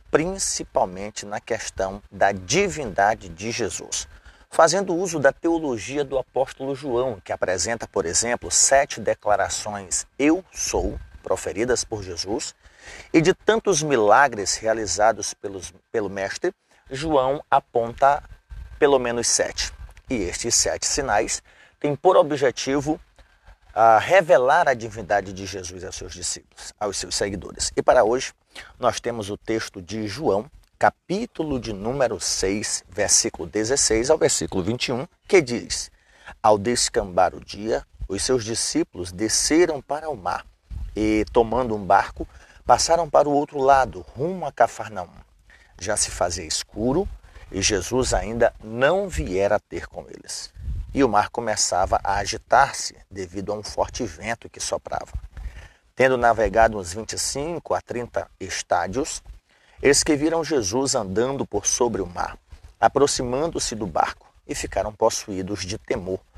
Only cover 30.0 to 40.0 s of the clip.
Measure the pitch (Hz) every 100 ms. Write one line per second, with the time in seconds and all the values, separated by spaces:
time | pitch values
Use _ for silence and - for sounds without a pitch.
30 | 107 107 165 95 131 - _ - 107 -
31 | - 190 240 - 156 131 110 98 107 139
32 | 120 98 - - 95 104 104 - - -
33 | 95 - 117 - 85 107 110 139 - 113
34 | 127 160 156 - 85 98 87 - - 120
35 | 156 _ - 190 123 117 - - - _
36 | _ _ - - 110 107 117 120 - 117
37 | 98 90 85 95 - 101 110 135 - -
38 | - 95 - 131 107 113 - 151 165 87
39 | 87 87 110 - - 156 170 143 - 147